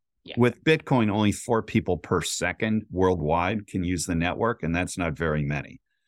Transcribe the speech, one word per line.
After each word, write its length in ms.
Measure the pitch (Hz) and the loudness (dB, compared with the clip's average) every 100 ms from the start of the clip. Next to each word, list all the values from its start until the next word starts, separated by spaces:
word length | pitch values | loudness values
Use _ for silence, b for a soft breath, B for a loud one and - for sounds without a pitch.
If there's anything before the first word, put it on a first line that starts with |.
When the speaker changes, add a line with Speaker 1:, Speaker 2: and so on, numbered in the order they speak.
| _ _ | _ _
Speaker 1:
Yeah. 120 | - - | -6 2
Speaker 2:
with 240 | 120 - | 2 2
Bitcoin, 460 | 160 156 - 131 107 | 2 2 2 2 2
only 220 | 104 104 | 2 2
four 300 | 98 - 113 | 0 0 -2
people 360 | 107 117 95 85 | 0 0 0 -2
per 240 | - 90 | 0 0
second 640 | - - 87 90 110 110 104 | 0 -4 -4 -2 -2 -2 -2
worldwide 760 | 90 92 90 73 85 90 107 104 | 0 2 2 0 0 0 -2 -4
can 180 | 98 | -4
use 220 | 87 92 92 | -2 -2 -2
the 80 | |
network, 480 | 85 85 - 113 117 | -2 0 0 -2 -2
and 120 | 80 | -2
that's 220 | 85 90 - | -2 -2 -2
not 180 | 85 | -4
very 280 | 73 82 76 | -2 -2 0
many. 360 | 71 71 64 - _ _ | -2 -4 -8 -18 _ _